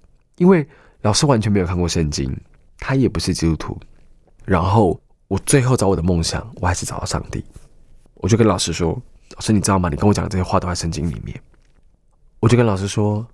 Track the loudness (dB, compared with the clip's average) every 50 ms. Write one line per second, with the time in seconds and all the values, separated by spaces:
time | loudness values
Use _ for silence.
0 | _ _ _ _ _ _ _ 4 6 6 6 6 2 -2 -10 _ _ -20 _ _
1 | -2 0 0 2 2 2 2 2 2 2 0 0 0 0 -2 -2 -2 -2 0 -2
2 | -2 -2 -2 -4 -6 -6 -8 -10 -14 _ _ _ _ _ _ -12 -6 -2 0 0
3 | 0 0 0 -2 -4 -4 -2 0 0 0 0 -2 -6 -10 -12 -12 -14 -20 -20 -20
4 | -20 -20 -20 _ _ _ _ _ -4 -2 0 0 0 2 2 2 2 2 0 -4
5 | _ _ _ _ _ -8 -6 -4 0 2 2 4 4 2 0 2 2 0 0 0
6 | 0 0 0 0 -2 -4 -6 -8 -10 -12 -10 -6 -4 -4 -4 -4 -6 -8 -8 -8
7 | -8 -6 -6 -6 -8 -8 -12 -12 -12 -12 -18 -20 -20 -20 -20 -20 -20 _ -20 -20
8 | _ _ _ -6 0 0 2 4 4 2 2 0 -2 -4 -4 -2 -2 -2 -4 -4
9 | -10 -16 -20 -20 _ -20 -16 -8 -2 0 0 0 2 0 0 0 0 -2 -2 0
10 | 2 2 2 2 -2 -4 -4 -4 -2 -2 -2 -2 -2 -2 -6 -6 -6 -6 -6 -4
11 | -6 -6 -6 -8 -12 -14 -16 -16 -18 _ _ _ _ _ _ _ _ _ _ _
12 | _ _ _ _ _ _ _ 0 2 6 6 6 6 6 2 0 -2 -4 -2 0
13 | 0 0 0 -2 -6 -10